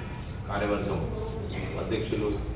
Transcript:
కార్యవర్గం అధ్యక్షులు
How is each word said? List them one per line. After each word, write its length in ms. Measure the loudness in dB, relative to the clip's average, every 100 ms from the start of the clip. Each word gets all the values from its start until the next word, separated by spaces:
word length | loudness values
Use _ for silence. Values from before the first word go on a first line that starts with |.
| -4 -4 -4 -4 -2
కార్యవర్గం 520 | 0 2 2 2 2 0 0 -2 -2 -4 -2 -2 0
అధ్యక్షులు 480 | 0 0 2 2 2 2 0